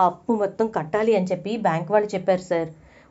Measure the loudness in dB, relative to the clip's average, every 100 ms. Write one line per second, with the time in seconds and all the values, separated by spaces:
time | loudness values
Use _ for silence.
0 | 4 2 -2 0 0 -2 -2 -2 -2 -2
1 | 2 2 0 -4 -4 -2 0 -2 0 0
2 | 0 -4 0 0 0 -2 -2 -8 -20 -20
3 | -6